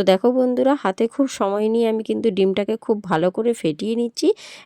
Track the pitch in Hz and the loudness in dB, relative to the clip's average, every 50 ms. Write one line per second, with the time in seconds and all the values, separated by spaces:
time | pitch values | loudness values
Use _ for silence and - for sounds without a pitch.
0 | 196 196 185 190 - 240 247 262 254 247 247 247 254 262 294 285 - 190 190 - | 2 2 2 4 4 2 2 2 2 0 2 2 2 2 2 0 0 -4 -2 -2
1 | 226 226 - - 277 262 - - 220 196 196 208 214 220 220 233 233 226 220 220 | -2 -2 0 -2 -2 -2 -2 -2 -2 -2 0 0 0 0 2 2 0 0 0 -2
2 | 220 - 220 214 - 185 185 190 190 190 190 208 202 202 220 220 - - 226 208 | -2 -4 -4 0 0 0 2 2 2 2 2 0 -2 -4 -4 -6 -2 -4 -4 -4
3 | - 175 185 156 165 185 180 - 220 240 233 - - 165 151 151 185 214 226 233 | -2 -2 0 2 0 0 0 0 -2 -2 -2 -2 -2 -4 -4 -2 -4 -4 -2 -2
4 | 240 233 - - - 330 440 - - - - - - | -2 -4 -4 -2 0 0 0 0 -4 -20 -20 -18 -10